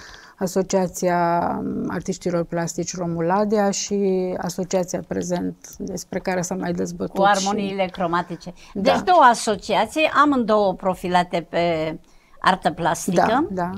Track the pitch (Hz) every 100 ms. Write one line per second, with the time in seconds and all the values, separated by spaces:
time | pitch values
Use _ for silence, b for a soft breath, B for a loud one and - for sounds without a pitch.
0 | B B B - 185 190 190 190 180 -
1 | 180 175 170 170 175 - - 202 - 185
2 | 180 180 180 170 165 170 170 - 170 180
3 | 170 170 165 196 214 214 202 196 - 202
4 | 196 185 185 180 185 175 180 190 175 180
5 | 165 185 175 180 - 170 - - 190 180
6 | - 190 196 185 170 185 175 175 185 175
7 | 180 190 196 202 196 220 196 196 185 185
8 | 175 175 175 170 180 B B 202 220 240
9 | 208 359 262 226 - 214 - 185 214 311
10 | 311 269 294 269 220 214 202 175 190 180
11 | 180 180 175 175 160 165 170 160 160 165
12 | b b b b - 185 180 156 165 165
13 | - 185 196 247 370 185 175